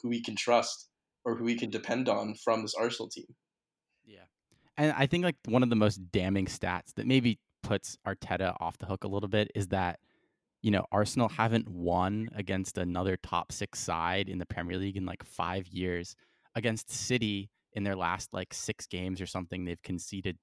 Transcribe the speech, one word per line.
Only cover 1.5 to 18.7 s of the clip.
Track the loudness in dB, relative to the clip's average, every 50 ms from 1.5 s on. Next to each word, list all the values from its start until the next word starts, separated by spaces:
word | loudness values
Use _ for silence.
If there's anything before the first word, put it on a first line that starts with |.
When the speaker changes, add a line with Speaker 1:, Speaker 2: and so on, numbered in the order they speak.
| 2
Speaker 1:
can | 0 0 -2
depend | -4 -4 -2 -2 0 0 2 2
on | 2 2 2 -4 -6
from | -4 2 2 2 2
this | 2 -2 -2 0
Arsenal | 0 0 0 -2 -8 -8
team. | -10 -14 -14 -16 -20 _ _ _ _ _ _ _ _ _ _ _ _ _ _
Speaker 2:
Yeah. | -20 -20 -20 -20 _ _ _ _ _ _ _ _ _ -2 2
And | 2 2 4 4
I | 2 4
think, | 4 2 2
like, | 2 0 _ -4 2
one | 4 4 6
of | 6
the | 6 6
most | 6 4 4 0 -8 -2
damning | 0 0 2 2 2 2 0
stats | 0 -4 -4 -2 -2 -2 -2 -6 -8 -8
that | -4 0 4
maybe | 4 6 6 4 2 0 _ _ _ _ -2
puts | -2 -2 0 -2 -4 -14 -8 -6
Arteta | -6 -6 -4 -4 -4 -2 0 0 0 0 -2
off | -4 -6 -6 -6
the | -4
hook | -4 -4 -4 -2
a | -2
little | -2 -2 -2 2
bit | 2 2 2 2 0
is | -4 -2 0
that, | 2 2 2 0 -2 -4 _ _ _ _ _ _ _ _ _ _ _ _
you | 2 4
know, | 4 4 4 4
Arsenal | 4 4 4 4 4 2 2 2
haven't | 4 2 2 4 4 2 0 0
won | -6 -4 0 2 2 2 2 2 2 0 -4 -4 -6
against | -8 -4 -2 -2 -2 -2 -2 -2 -2
another | -2 0 0 0 0 0 0 0 -2
top | -2 -2 -2 -2 -2 -6
six | -8 -8 -8 -6 -8
side | -4 -2 -2 0 0 0 0 0 0 -2
in | -4 -6
the | -6
Premier | -6 -6 -6 -4 -4 -2 -2
League | -2 -2 -4 -4
in, | -4
like, | -6 -6 -10 -12
five | -16 -6 -4 -2 -2 -2 -4 -6 -6
years. | -6 -4 -2 -2 -2 -2 -4 -8 -14 _ _ _ _ _ _ _ -6
Against | -2 -2 0 -2 -2 -6 -8
City | -8 -6 -2 0 0 2 2 0 0 -2 -4 -8 _ _ _ _
in | -6 -4 -2
their | -2 0
last, | 0 0 0 0 -2 -6 -8 -8
like, | -8 -8 -6 -8
six | -10 -6 -6